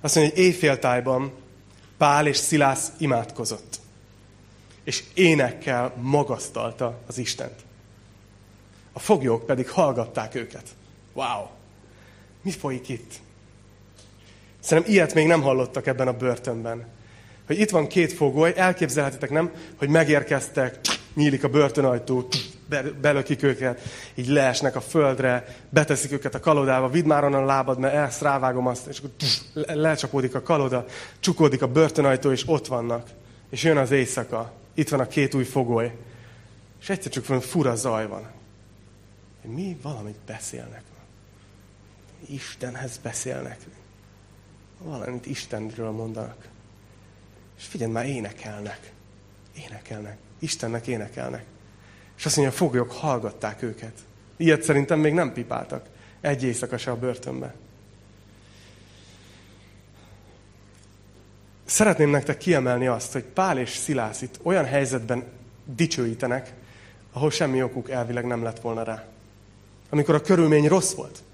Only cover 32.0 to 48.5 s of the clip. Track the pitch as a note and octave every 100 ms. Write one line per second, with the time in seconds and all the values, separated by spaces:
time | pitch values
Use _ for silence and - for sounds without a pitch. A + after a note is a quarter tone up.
32 | C#3 C3 C#3 B2+ - D#3 - B2+ A#2 A#2
33 | - - - - - C3 D#3+ D3+ B2+ C#3
34 | B2 - A2+ A2+ A2+ - - - D3+ C#3+
35 | B2 - C3+ C3+ B2 C#3 A#2+ A#2 A#2+ -
36 | - - - - - - - - - F#3+
37 | - - A#2 C3 - F3 C#3 A#2 C3 A2
38 | G#2+ G2 A2+ - - - - - - -
39 | - - - - A2+ B2+ G3 D#3 C3+ B2+
40 | G#2 G#2+ - A2 - B2 A#2 A2 - -
41 | - - - - - - - _ - -
42 | - - E3 C#3 - - B2 B2 C3+ -
43 | - A#2 B2+ C3 B2+ A#2 - - - -
44 | - - - - - - - - E3+ C#3
45 | B2+ B2 B2+ C3+ - A2 A2 A2+ A2 A2
46 | A2+ A2 A#2 - - - - - - -
47 | - - - - - - - - A2+ A2+
48 | B2 C3 G#2+ - A2